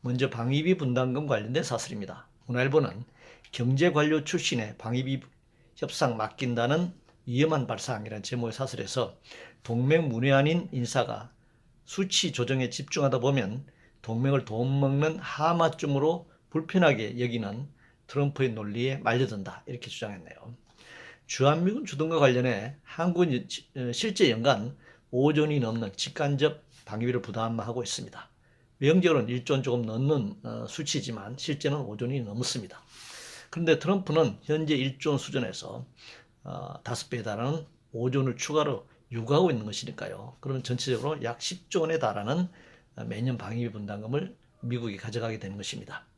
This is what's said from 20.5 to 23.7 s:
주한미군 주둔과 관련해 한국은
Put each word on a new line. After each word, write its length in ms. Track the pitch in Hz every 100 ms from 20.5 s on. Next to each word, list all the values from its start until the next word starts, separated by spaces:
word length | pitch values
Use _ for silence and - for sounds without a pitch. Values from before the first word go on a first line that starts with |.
| 120 _ _ - - - - -
주한미군 580 | - 135 156 180 240
주둔과 360 | 262 139 160 165
관련해 560 | 139 123 123 101 113 143
한국은 640 | - - 175 170 170 123 - - _